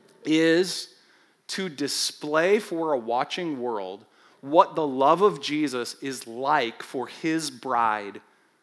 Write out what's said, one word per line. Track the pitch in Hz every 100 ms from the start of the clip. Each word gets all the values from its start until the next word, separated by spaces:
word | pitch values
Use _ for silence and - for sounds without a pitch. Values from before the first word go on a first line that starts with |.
| _ _
is | 147 156 165 170 180 - - _ _ _ _ _ -
to | - 185
display | 135 135 - - - 151 156 180 214
for | - 165 160
a | 131
watching | 113 120 131 - 170 135
world | 123 107 92 101 - _ _ _
what | 135 170 190 160
the | 147
love | 131 139 170
of | 202 170
Jesus | 135 151 147 123 117 -
is | 139 123 117
like | 117 135 151 117 -
for | - 135 117
his | - 160 160 151
bride, | 123 131 120 113 107 101 104 _ _ _ _